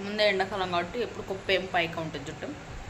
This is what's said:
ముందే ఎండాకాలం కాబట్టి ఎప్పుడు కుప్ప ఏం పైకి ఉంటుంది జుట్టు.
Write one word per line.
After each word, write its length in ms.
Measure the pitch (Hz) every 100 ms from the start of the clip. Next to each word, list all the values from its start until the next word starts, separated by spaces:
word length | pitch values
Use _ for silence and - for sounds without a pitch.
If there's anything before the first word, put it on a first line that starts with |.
ముందే 260 | 202 214 208
ఎండాకాలం 420 | 190 190 202 185
కాబట్టి 300 | 175 175 247
ఎప్పుడు 260 | 196 202 -
కుప్ప 240 | 190 -
ఏం 160 | 185 185
పైకి 260 | 180 165 165
ఉంటుంది 260 | 160 147 147
జుట్టు. 220 | 143 - - - -